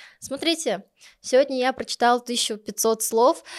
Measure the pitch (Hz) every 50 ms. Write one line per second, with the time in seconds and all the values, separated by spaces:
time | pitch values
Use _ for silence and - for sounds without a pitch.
0 | - - _ _ - - - 277 - 330 330 320 - 254 196 170 - _ _ _
1 | - - _ _ - - 247 254 285 269 269 254 247 262 254 - 226 - - -
2 | 233 240 247 247 240 - 240 - - - 220 208 - - 202 - - 226 220 220
3 | - - 233 226 240 285 330 - - - -